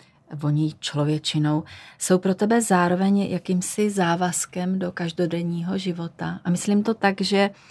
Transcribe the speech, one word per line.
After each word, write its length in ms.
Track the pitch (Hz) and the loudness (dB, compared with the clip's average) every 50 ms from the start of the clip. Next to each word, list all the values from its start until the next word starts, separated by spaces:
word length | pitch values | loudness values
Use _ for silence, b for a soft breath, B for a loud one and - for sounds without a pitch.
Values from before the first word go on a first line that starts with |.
| b b b b b - - | b b b b b -16 -10
voní 400 | 143 147 147 147 151 156 151 151 - | -4 -2 0 2 2 0 0 -2 -6
člověčinou. 840 | - - - 147 147 151 156 151 - - - 156 151 151 151 156 156 B B B B B B B | -8 -6 -2 0 0 0 0 -2 -2 -2 0 0 2 2 2 0 -2 B B B B B B B
Jsou 200 | - - 185 180 | 0 2 2 2
pro 160 | - 190 185 | 2 2 0
tebe 280 | - 214 208 233 233 | 2 2 2 2 2
zároveň 560 | 226 - 196 180 175 175 180 180 190 196 202 202 | 2 4 4 4 4 4 2 2 2 4 4 2
jakýmsi 720 | 196 - - 175 - - 185 180 185 - - - 208 208 | 2 0 -2 -4 -2 -2 -2 -2 -2 -2 -2 -2 -2 0
závazkem 880 | 196 196 180 170 170 175 180 180 170 - - - - 185 180 185 190 190 | 0 0 2 2 2 0 0 0 -2 -2 -6 -6 -6 -4 -4 -2 -2 -2
do 140 | 185 175 | -2 -4
každodenního 840 | 180 - 175 165 - - 180 160 170 170 170 170 170 170 170 180 196 196 | -4 -4 -6 -4 -2 -2 -2 0 0 -2 -2 -2 -4 -4 -4 -4 -4 -4
života. 640 | 190 185 170 175 170 165 - - 170 165 170 - - | -4 -4 -4 -4 -6 -10 -8 -8 -8 -8 -8 -4 -2
A 60 | 175 | -2
myslím 320 | 175 180 - 208 202 208 | -2 0 2 2 2 2
to 120 | 208 233 220 | 2 0 0
tak, 260 | - - 196 190 190 | 0 0 0 0 0
že 300 | 196 202 202 196 202 202 202 B B B | 0 0 2 2 2 2 0 B B B